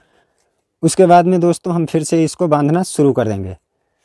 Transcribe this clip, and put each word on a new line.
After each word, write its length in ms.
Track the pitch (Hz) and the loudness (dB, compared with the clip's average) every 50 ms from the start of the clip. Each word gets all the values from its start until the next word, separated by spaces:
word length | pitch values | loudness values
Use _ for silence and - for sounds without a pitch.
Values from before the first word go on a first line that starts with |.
| _ _ _ _ _ _ _ _ _ _ _ _ _ _ _ _ | _ _ _ _ _ _ _ _ _ _ _ _ _ _ _ _
उसके 240 | 165 160 - - 185 | -4 -2 2 2 4
बाद 200 | 170 175 175 170 | 6 6 4 4
में 120 | 180 185 175 | 2 0 2
दोस्तों 340 | 170 175 165 - - 185 170 | 0 0 -2 -2 -4 -6 -4
हम 100 | 170 160 | -4 -4
फिर 160 | 156 - 165 151 | -2 -4 -6 -4
से 180 | - 170 165 160 | -2 0 0 0
इसको 220 | 156 - - 180 160 | -2 -2 -4 -2 0
बांधना 340 | 151 147 143 143 160 180 185 | 0 0 2 0 0 -2 -4
शुरू 280 | - - - 147 139 | -4 -2 0 0 2
कर 160 | 120 127 117 110 | 2 0 -2 -2
देंगे। 280 | 104 98 95 92 85 - _ _ _ _ _ _ _ _ _ | -4 -6 -8 -10 -12 -14 _ _ _ _ _ _ _ _ _